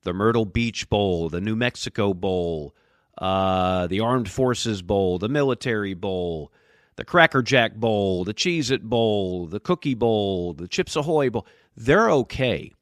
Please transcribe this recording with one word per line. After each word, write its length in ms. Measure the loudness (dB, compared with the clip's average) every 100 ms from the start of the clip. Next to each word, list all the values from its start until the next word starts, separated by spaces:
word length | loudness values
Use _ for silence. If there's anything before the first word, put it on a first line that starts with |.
the 100 | -4
Myrtle 320 | 0 2 2
Beach 460 | 0 0 -2 -4 -2
Bowl, 400 | 2 2 2 -2
the 100 | -2
New 160 | -2 0
Mexico 580 | -2 -4 -10 -2 0
Bowl, 600 | 0 -2 0 0 -4 -6 _ _ _ _ -6
uh, 680 | -2 2 2 2 2 0 0
the 140 | 0
Armed 280 | 0 0 -2
Forces 520 | 0 0 0 -2 -4
Bowl, 360 | 0 0 2 0
the 120 | -2
Military 640 | 0 0 -2 -2 -4 -4
Bowl, 580 | -6 -6 -4 -4 -6 -10 _ _ _ _ -14
the 80 | -2
Cracker 360 | 4 6 4
Jack 340 | 2 2 2 0
Bowl, 500 | 0 2 0 0 -2
the 80 |
Cheez-It 500 | -2 -2 -2 -2 -4
Bowl, 640 | 0 2 2 2 0 -4 -6
the 140 | -8
Cookie 320 | -2 -2 -2
Bowl, 600 | 0 2 2 0 0 -2
the 140 | -6 -8
Chips 300 | -4 -2 -2
Ahoy 320 | 0 2 2
Bowl, 180 | -2 -8 _ _ -10
they're 340 | 2 4 6
okay 640 | 2 0 -2 0 -2 -6 _